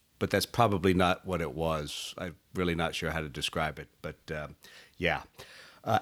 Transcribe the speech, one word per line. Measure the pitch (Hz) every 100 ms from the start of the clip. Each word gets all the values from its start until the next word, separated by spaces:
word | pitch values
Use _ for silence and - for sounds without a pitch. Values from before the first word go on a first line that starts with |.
| _ -
but | -
that's | 101 -
probably | - 113 98 95
not | 90 90 92 95
what | 87
it | 80
was. | 71 80 78 73 - - -
I'm | 87 73 _
really | 90 87
not | 82 82
sure | - 82
how | 82
to | 76
describe | 73 76 82 78 71
it, | 71 _
but, | 80 - -
um, | 78 69 - - - - -
yeah. | 87 73 - - - - - -
Uh, | - 107